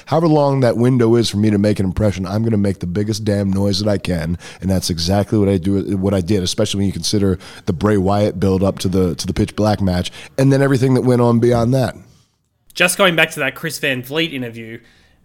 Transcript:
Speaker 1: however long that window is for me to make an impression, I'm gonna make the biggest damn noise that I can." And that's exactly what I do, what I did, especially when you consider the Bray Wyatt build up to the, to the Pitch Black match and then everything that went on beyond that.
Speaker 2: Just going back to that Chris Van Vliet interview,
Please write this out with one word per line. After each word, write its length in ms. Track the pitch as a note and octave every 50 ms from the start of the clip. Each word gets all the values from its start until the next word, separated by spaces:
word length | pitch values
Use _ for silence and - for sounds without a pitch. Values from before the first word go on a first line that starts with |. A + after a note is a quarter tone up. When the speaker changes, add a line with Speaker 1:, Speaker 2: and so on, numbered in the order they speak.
| -
Speaker 1:
however 200 | - C#3 D#3+ E3+
long 320 | D#3+ D#3 D3+ C#3+ C#3 C#3 C3+
that 160 | C3+ D3 -
window 400 | A2 A#2+ B2+ C3 B2 A#2 A2+ A#2
is 140 | A#2+ A2 -
for 80 | -
me 120 | G2+ G#2+ A2
to 80 | G#2
make 220 | G2 G2+ G#2 G2+ G2
an 60 | F#2+
impression, 400 | F#2 E2+ - G#2+ G#2 F2 F#2 F#2+
I'm 180 | F2 G2+ A2 A2+
gonna 140 | A#2 A2+
make 220 | G2+ G2+ G2+ F2+ -
the 60 | F2+
biggest 380 | F2 F2 G#2 G#2 G#2+ G#2+ G#2 G#2+
damn 300 | G#2+ G2+ G2+ G2+ G2 F#2+
noise 260 | G2 G2+ G2+ G2 F#2+
that 80 | G#2
I 100 | G#2+ G2+
can." 400 | F#2 - - F2+ E2+ D#2 E2 F2 - - - - -
And 100 | F2+ F#2
that's 200 | F#2+ F2+ - -
exactly 500 | F2+ D#2+ E2 F2+ G2 G2+ F#2+ - A#2 G#2+
what 80 | G2+
I 100 | G2 G2
do, 380 | F2+ D#2+ G2 G2 G2 - - G2+
what 180 | F#2+ F#2 G2 G2+
I 60 | F#2+
did, 240 | F2 D#2+ G#2+ F#2+ F2+
especially 360 | F#2 - - G#2+ - - G2
when 80 | G2+
you 40 | F#2+
consider 480 | - E2+ E2 - - G#2 G2+ G2 F2+ - - - - - -
the 60 | -
Bray 240 | F2+ D2 F#2 G#2 G#2+
Wyatt 460 | G2 F2+ F#2+ G2+ G#2 G#2+ G#2 - F#2
build 200 | F#2+ F#2+ F#2+ F#2
up 160 | G2 F#2+ F2+ -
to 100 | - F#2+
the, 260 | F2+ F#2+ F#2 F2 D2
to 100 | - -
the 80 | F2+ F2+
Pitch 220 | - G#2+ - -
Black 240 | - G#2 G#2+ G#2 F#2
match 320 | G2+ F#2 F2+ F2+ F2 - - - - - -
and 140 | - C3+ C3+
then 100 | C3+ C3+
everything 320 | C#3 C3+ C#3 A#2 B2+ B2+ B2+
that 80 | B2 -
went 180 | B2+ B2 A#2+
on 180 | A#2+ A#2+ A#2 A#2
beyond 340 | A#2+ A#2+ A#2+ A#2 A#2 A#2 C3
that. 220 | C3+ A#2+ F#2+ - F2 - _ _ _ _ _ _ _ _ _ _ _ _ _ -
Speaker 2:
Just 240 | - F3 F3+ -
going 180 | - G3+ F#3 E3+
back 160 | D#3+ D#3+ D#3+
to 80 | - D3+
that 160 | C#3 C3+ C3
Chris 240 | - - D#3 - -
Van 240 | - C#3+ C3 B2+ A#2+
Vliet 300 | B2+ C#3+ D#3+ E3 E3 C#3
interview, 480 | C3 B2 A#2 A2 A#2 A2+ A2 A2+ A2+ - _ _ _ _ _ _ _